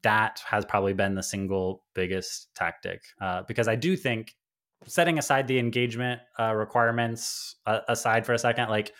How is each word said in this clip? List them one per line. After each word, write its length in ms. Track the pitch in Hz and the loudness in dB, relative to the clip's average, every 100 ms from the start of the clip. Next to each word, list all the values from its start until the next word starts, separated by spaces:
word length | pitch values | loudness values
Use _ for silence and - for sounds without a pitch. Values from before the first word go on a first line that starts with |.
that 400 | 110 107 107 - - | 2 2 2 -2 -4
has 160 | 107 | -2
probably 300 | 101 104 98 | 0 2 2
been 200 | 98 98 | 2 0
the 80 | 95 | 0
single 640 | - 101 95 95 92 95 _ | -4 -4 -2 -2 -2 -4 _
biggest 580 | - 90 95 - - - - | -4 -2 -2 -6 -12 -12 -6
tactic, 460 | 85 - - - - - | -4 -4 -10 -12 -14 -10
uh, 220 | 95 90 - | -6 -6 -4
because 220 | 117 113 | 0 0
I 80 | 117 | 2
do 180 | 156 185 | 0 0
think 380 | 131 113 113 - _ _ _ _ - | 0 -4 -6 -18 _ _ _ _ -4
setting 320 | - 170 156 | 2 2 2
aside 280 | - 135 127 | 2 2 2
the 120 | 131 | 2
engagement, 600 | 120 123 123 113 123 123 - - | 2 0 0 -2 -4 -6 -8 -2
uh, 160 | 113 | 0
requirements, 1040 | 110 107 120 117 117 117 113 - - - - - | 0 0 2 4 2 -2 -2 -8 -8 -12 -8 -2
uh, 140 | 110 - | 0 0
aside 380 | 113 117 113 120 | 0 2 2 2
for 60 | |
a 60 | 117 | 2
second, 300 | 120 117 113 | 2 0 0
like, 240 | 107 107 | 0 -2